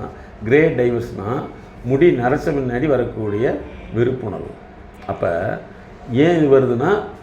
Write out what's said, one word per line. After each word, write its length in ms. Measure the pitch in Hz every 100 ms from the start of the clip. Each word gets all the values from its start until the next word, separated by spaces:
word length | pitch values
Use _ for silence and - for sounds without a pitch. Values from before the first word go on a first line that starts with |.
| 135 - - -
கிரே 260 | 107 139 156
டைவர்ஸ்னா 760 | 127 123 117 117 - 98 139 208 - - - 120
முடி 260 | 135 175
நரைச்ச 400 | 135 120 143 170
முன்னாடி 360 | 143 127 120 151
வரக்கூடிய 680 | 127 117 110 107 101 135 285 - - - 110
வெறுப்புணர்வு. 560 | 120 127 110 82 - - - - - - -
அப்ப 500 | 95 95 85 98 - - - - - -
ஏன் 260 | 120 160 170
இது 220 | 147 135
வருதுன்னா, 400 | 127 117 156 208 - -